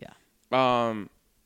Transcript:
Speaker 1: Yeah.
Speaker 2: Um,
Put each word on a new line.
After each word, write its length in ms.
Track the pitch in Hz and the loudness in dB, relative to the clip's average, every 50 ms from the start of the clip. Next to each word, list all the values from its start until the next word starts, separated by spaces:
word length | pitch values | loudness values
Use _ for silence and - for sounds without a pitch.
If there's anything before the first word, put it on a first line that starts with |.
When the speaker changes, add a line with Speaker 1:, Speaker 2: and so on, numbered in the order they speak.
Speaker 1:
Yeah. 840 | - - - _ _ _ _ _ _ - 123 131 131 123 123 120 120 117 | -20 -20 -20 _ _ _ _ _ _ -2 0 2 2 4 2 2 0 0
Speaker 2:
Um, 200 | 110 107 95 - _ _ _ _ _ _ _ | -4 -6 -10 -12 _ _ _ _ _ _ _